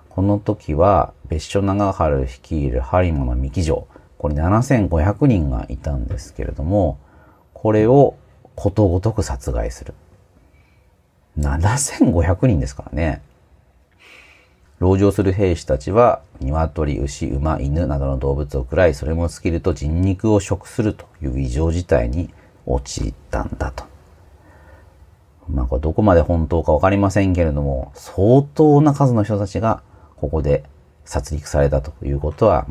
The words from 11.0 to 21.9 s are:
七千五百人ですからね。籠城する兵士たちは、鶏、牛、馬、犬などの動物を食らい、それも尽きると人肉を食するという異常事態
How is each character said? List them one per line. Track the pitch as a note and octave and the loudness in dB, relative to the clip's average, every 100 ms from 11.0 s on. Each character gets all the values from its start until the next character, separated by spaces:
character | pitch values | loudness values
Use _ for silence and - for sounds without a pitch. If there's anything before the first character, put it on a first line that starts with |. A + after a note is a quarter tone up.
| _ _ _ D2+ | _ _ _ -4
七 | D2 C#2+ F#2+ C#3 | -2 0 0 0
千 | - - D#3 | -4 0 2
五 | E2+ | 4
百 | E2+ F2 C3 | 2 2 2
人 | D#2+ | 2
で | B1+ | -2
す | - | -8
か | |
ら | - | -10
ね。 | - D#2+ - - _ _ _ _ _ _ _ - - - _ _ _ _ _ | -4 -2 -4 -12 _ _ _ _ _ _ _ -20 -20 -20 _ _ _ _ _
籠 | F2+ F#2+ | 2 4
城 | G2+ | 4
す | F#2+ | 4
る | F#2+ | 0
兵 | F#2+ F#2+ E2 | 2 0 0
士 | - | -2
た | C#2 | -4
ち | - | 0
は、 | G#2 A#2+ - - - | 4 4 2 -6 -8
鶏、 | C2+ D#2 D#2+ - D2+ A1 | -4 -2 -2 -2 -2 -2
牛、 | C#2+ - D2 | -4 -6 -6
馬、 | C2+ D#2 - | -2 -2 -2
犬 | C#2 C#2+ C2+ | -2 -2 -2
な | C#2+ | -2
ど | C2+ | -2
の | C2+ | -2
動 | C#2 C#2 | -2 -2
物 | D2 C2+ | -4 -6
を | |
食 | C2 E2 | -4 2
ら | F2 | 2
い、 | |
そ | C#2+ D#2 | 2 -4
れ | |
も | E2 E2+ | -2 -4
尽 | - | -4
き | F#2+ | -4
る | E2 | -2
と | F#2 | -2
人 | D#2 D2 E2 | -4 -2 0
肉 | F#2+ F#2+ A2 | 0 0 2
を | G#2 | 2
食 | - F#2 - | 0 -6 -6
す | - | -4
る | G#2+ | -2
と | - - _ | -4 -12 _
い | C#2 | -6
う | B1+ | -4
異 | C2 | -4
常 | C2 E2 | 0 0
事 | E2+ | -2
態 | - | 0